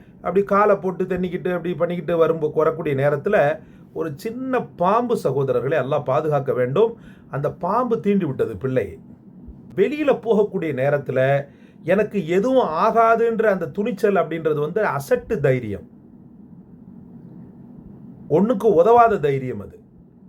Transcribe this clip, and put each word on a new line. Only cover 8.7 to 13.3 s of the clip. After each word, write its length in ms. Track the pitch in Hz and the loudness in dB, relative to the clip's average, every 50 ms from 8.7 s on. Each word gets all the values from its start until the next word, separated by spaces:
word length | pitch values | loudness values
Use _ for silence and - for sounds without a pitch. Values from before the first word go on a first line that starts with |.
| 131 127 101 92 - - - - - - - - - - - - - - - - - | -2 -2 -4 -4 -10 -16 -18 -20 -20 -20 -20 -20 -20 -20 -20 -20 -20 -20 -20 -10 -2
வெளியில 380 | 139 208 247 294 302 302 277 240 - | 0 0 0 0 -2 2 2 0 0
போகக்கூடிய 520 | - 233 220 214 208 208 - 190 165 156 135 | 2 0 2 2 2 0 -2 -4 -4 -4 -2
நேரத்துல 460 | 123 131 143 147 143 139 - 127 127 131 135 139 139 139 - - - - - - - - | 0 0 0 0 0 -2 -2 0 2 2 2 2 0 -2 -6 -16 -20 -20 -20 -20 -10 -2
எனக்கு 340 | 156 185 202 214 208 208 202 156 151 | 0 0 0 0 -2 -2 -4 -2 0
எதுவும் 420 | 175 190 202 254 262 254 220 175 156 165 | 0 0 2 2 2 2 2 0 0 0
ஆகாதுன்ற 680 | 190 220 196 226 226 226 226 226 233 233 | 0 2 4 4 4 4 4 4 2 0